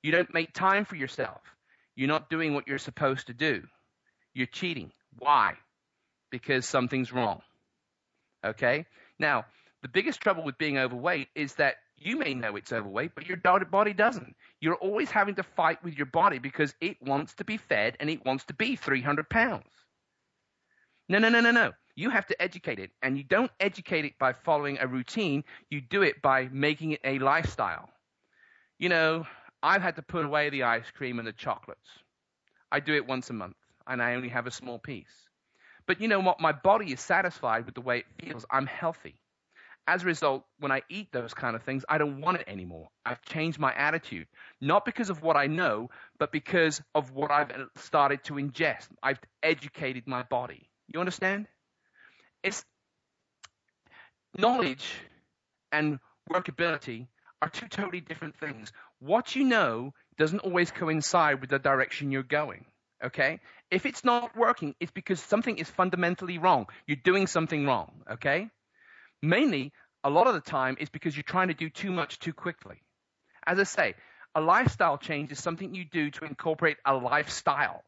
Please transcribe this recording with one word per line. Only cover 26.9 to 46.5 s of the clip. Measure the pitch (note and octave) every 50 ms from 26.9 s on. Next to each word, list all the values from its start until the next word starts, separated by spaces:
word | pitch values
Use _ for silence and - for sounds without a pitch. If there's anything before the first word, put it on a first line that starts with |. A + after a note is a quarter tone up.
| D3+
it | - -
a | C3+ C3+ C3+
lifestyle. | C3 C3+ C#3+ E3 E3 - - - A#2 F#2 E2 - - - _ _ _ _ _ _ _ _ _ _ _ _ _ _ _ _ _ _
You | E3+ F3+
know, | F3+ E3 D#3+ D#3 D#3+ E3 E3 - - - - - _ _
I've | - F#3 F#3+ G3 F3+
had | F#3 D#3+ -
to |
put | D3+ _ - F3 D3+
away | C#3+ D3 D3+ D3 D3
the | C#3+ C#3 B2+
ice | A#2+ A#2 A#2 A2+ - - -
cream | C#3+ B2+ B2 A#2
and | A2+ A2+
the | G#2+
chocolates. | - - C#3+ G#2 - - - - _ _ - - - _ _ _ _ _ _ _ _ _ _ _ _ _ _
I | - C#3+
do | C#3+ D3+ D3+
it | D3 A#2+ B2
once | C3 B2+ B2 -
a | B2+
month, | A2 F#2 F2+ - _ _ _ _ _ _
and | - C3 B2
I | A#2+ A#2+ A#2+
only | B2+ B2+ A#2+
have | A#2+ B2+ A#2+ B2
a |
small | A#2+ - - B2+ A#2+ A#2
piece. | _ - C#3 G2 - _ _ _ _ _ _ _ _ _ _ _ _ - - - _
But | - F#3 F3+
you | G#3+ A3+
know | G#3+ G3
what? | F#3+ F#3 - -
My | E3 D#3+
body | D3+ C#3 _ F#3 G3+ A3+ G#3+ E3+
is | C3 B2
satisfied | - - F3+ F3 F#3+ F3 D#3 - - B2 A2+ A2+ A#2
with | A#2 -
the | C3
way | A#2 B2 B2 A#2+
it | - _ - - -
feels. | - - A#2+ A2 -
I'm | - C3+ C#3
healthy. | C#3 - - - E3 E3 - - D2+ - _ _ _ _ _ _ _ _ - - - - _ _
As | - E3+ F3+ F3
a |
result, | F3+ E3 D3+ - D3 C3+ C3+ - _ _ _
when | D3 C#3
I | C3+ C3+ - _
eat | E3+ G3 G#3+ _
those | - B2+ A#2+ A#2 -
kind | - - B2 A2+ A2+
of | -
things, | - C3+ C3+ B2+ -
I | D3+ D#3
don't | D3+ D3 C#3 C3+
want | D3 E3+ F#3 E3
it | - -
anymore. | G2+ G2 F#2 F2 E2+ D#2+ D#2+ - _ _ _
I've | B2 B2 - _
changed | - - D#3 D#3 E3 D#3 C#3+
my | D3+ C3 -
attitude, | - C#3 D3 D#3 D#3+ - - - F2 D2+ _ _ - - - _ _
not | - C#3 E3 G#3 -
because | - - - A#3+ G3
of | F#3+ D3+
what | D#3 E3 D#3
I | C#3+ C#3+ C#3
know, | D3+ D#3+ F3+ D3 A2 G#2 A#2 B2 - - - - _ _
but | D3+ D3
because | - D3+ - -